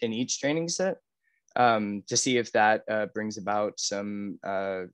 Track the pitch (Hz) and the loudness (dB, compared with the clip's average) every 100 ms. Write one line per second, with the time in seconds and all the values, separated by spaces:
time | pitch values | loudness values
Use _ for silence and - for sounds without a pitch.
0 | 117 110 123 - 143 160 170 170 190 - | -4 -2 -2 -2 0 0 -2 -2 -2 -2
1 | _ _ _ _ _ - 123 110 104 101 | _ _ _ _ _ 2 4 4 0 -4
2 | - 120 139 123 113 113 107 110 - 107 | -2 0 2 2 2 4 4 4 0 -2
3 | 101 107 107 104 95 104 104 - - 101 | -2 -4 -6 -6 -2 0 0 -2 -4 -4
4 | 104 101 101 - 95 98 98 95 90 | -4 -6 -8 -8 -6 -4 -2 -4 -8